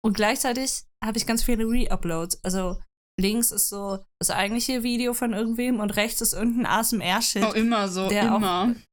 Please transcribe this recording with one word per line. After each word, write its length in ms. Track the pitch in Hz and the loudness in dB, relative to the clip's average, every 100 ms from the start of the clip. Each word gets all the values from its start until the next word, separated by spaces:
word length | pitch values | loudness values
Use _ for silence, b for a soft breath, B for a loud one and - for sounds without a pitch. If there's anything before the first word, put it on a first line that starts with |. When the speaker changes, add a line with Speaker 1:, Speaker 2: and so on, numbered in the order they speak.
| 220 | 0
Speaker 1:
Und 80 | 202 | 2
gleichzeitig 680 | 214 269 269 247 262 - - _ | 0 0 -2 -2 -2 -6 -10 _
hab 120 | 220 226 | -4 -2
ich 100 | - | -2
ganz 180 | 233 | 2
viele 220 | - 226 226 | 2 2 2
Re-Uploads. 760 | 240 226 185 170 165 170 - | 2 2 2 0 -2 -4 -4
Also 380 | 190 190 185 185 - _ _ - | -2 -2 -2 -4 -10 _ _ 0
links 320 | 190 226 233 | 0 2 0
ist 180 | 202 - | 0 -2
so 360 | 202 202 196 - _ | -2 -6 -8 -10 _
das 80 | - | -2
eigentliche 540 | - 196 233 233 254 | 0 0 0 -2 -2
Video 300 | 240 240 240 | 0 0 0
von 200 | 240 240 | 0 -2
irgendwem 460 | 202 226 226 247 240 | 0 -2 0 0 0
und 120 | 208 208 | 0 0
rechts 260 | 220 - | 0 0
ist 120 | - | -2
irgendein 320 | 185 226 233 233 | 0 0 0 2
A 140 | 208 | 2
S 120 | 226 | 2
M 80 | 220 | 0
R-Shit, 420 | 175 196 233 208 | 0 0 0 0
Speaker 2:
Oh, 100 | 214 | 0
immer 340 | 214 226 226 196 | 2 2 2 0
so, 180 | 180 190 | -2 0
Speaker 1:
der 220 | 208 220 | 2 2
auch 40 | 220 | 2
Speaker 2:
immer. 380 | 196 175 220 233 - | 2 2 0 -2 -8